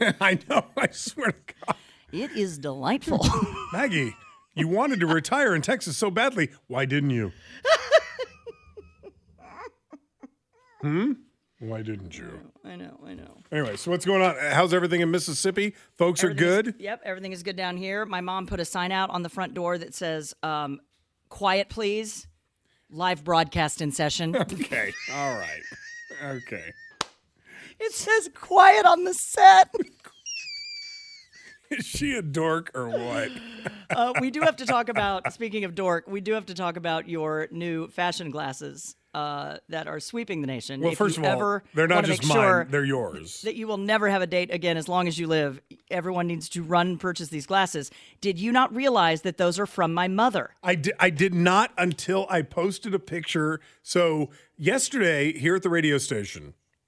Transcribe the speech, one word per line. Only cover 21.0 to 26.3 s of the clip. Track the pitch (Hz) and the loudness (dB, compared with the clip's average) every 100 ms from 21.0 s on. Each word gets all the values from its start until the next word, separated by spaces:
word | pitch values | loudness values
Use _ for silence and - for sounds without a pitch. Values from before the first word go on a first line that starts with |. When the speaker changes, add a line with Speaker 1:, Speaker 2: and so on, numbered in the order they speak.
| _ _ _ | _ _ _
Speaker 2:
"Quiet, | - 196 190 196 | -4 0 2 0
please. | - 208 214 220 - - _ _ _ _ _ _ | -4 -2 -2 -4 -10 -18 _ _ _ _ _ _
Live | 156 180 170 | -4 -2 -2
broadcast | 151 165 160 175 151 - | 2 2 2 2 -2 0
in | 151 | -4
session." | - 151 - 165 247 | 0 0 0 -2 0
<laughs> | |
Speaker 1:
Okay. | 185 190 - 127 101 - - | -2 -4 -4 -2 -2 -6 -8
All | 143 143 117 | -4 -2 -4
right. | 85 78 - - - - - - | -6 -10 -12 -16 -16 -16 -16 -12
Okay. | 143 | -10